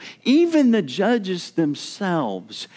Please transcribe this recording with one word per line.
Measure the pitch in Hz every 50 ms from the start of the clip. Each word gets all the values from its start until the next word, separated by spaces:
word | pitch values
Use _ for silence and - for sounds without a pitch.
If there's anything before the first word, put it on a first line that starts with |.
| - - - _
Even | - 226 262 320 349 339 320 302 269 240
the | 226 214
judges | 165 131 123 175 190 226 247 233 196 190 185 170 - -
themselves, | - 170 165 147 143 - - - - - 202 185 175 160 131 107 95 92 90 - - - - - _